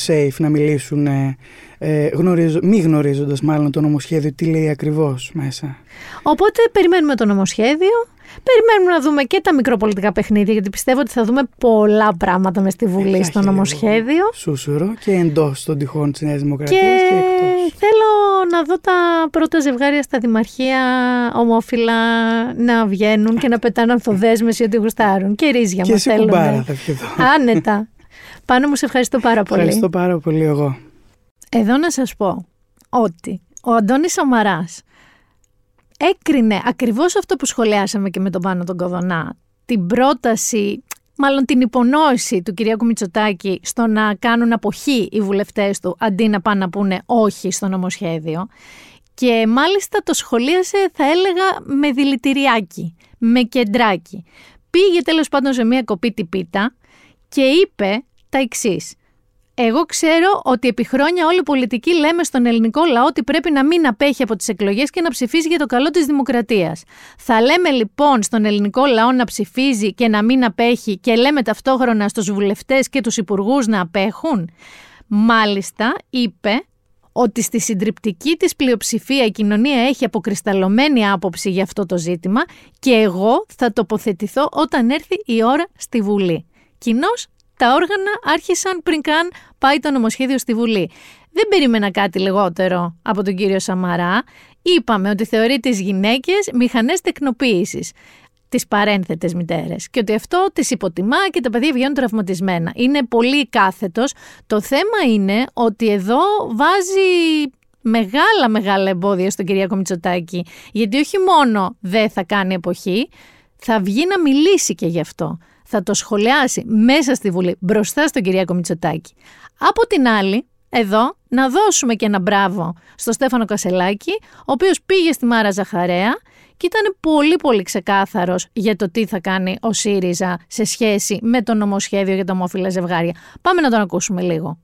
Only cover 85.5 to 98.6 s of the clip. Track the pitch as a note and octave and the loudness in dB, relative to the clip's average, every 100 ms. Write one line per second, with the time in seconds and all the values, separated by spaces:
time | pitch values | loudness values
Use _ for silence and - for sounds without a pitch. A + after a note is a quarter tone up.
85.5 | D4 F4 - - A#3+ G3 G#3 F#3 D#3+ - | 0 -2 -10 -6 -4 0 0 0 -2 -8
86.5 | _ _ _ A#3+ A3+ F#4 A#4+ - _ _ | _ _ _ -2 0 0 -4 -8 _ _
87.5 | - B3 C#4 F4+ G4+ G4 G#4+ C#4+ D#4 - | -2 2 2 2 -2 -4 -4 -2 -2 -2
88.5 | F4 F#4+ F#4 F4 D#4 D4+ D4+ F4 - - | -4 -4 -4 -2 -2 0 0 -2 -8 -20
89.5 | - C4+ D4 D4+ C4+ A3 - C4 C4 - | -2 0 2 0 0 0 -2 -2 -2 -2
90.5 | A3+ A#3 G#3 E3+ - - - _ F4 A4 | -2 0 0 -2 -8 -20 -20 _ -2 2
91.5 | F#4+ C4+ A3+ G3+ G3+ G3 F#3 F#3+ F#3+ F#3 | 2 4 2 0 -2 -2 -2 0 0 0
92.5 | E3+ F#3 F3+ E3+ E3 - F#3+ G3+ F#3 G3+ | 0 -2 0 -4 -6 -4 -4 -2 -2 0
93.5 | F#3+ - F#3 F3+ F3 F3 G#3+ - - - | -2 -2 -4 -2 -2 -2 -2 -4 -14 -20
94.5 | _ F4 E4+ A#3 G#3 G3 G#3 A3 A3 A3+ | _ 0 0 0 -2 0 -2 -2 0 2
95.5 | C4+ C4 G3+ F#3+ F#3+ G3+ C4 E4+ G4+ G4 | 0 0 -2 -2 -2 0 0 0 -2 0
96.5 | B3 B3 A#3+ A#3+ F4+ - - C#4 A#3 C4 | 0 0 0 0 0 -2 -4 -4 0 0
97.5 | F3+ G3+ - E3 - _ - _ _ _ | 0 -2 -6 -10 -14 _ -20 _ _ _
98.5 | B3+ | -6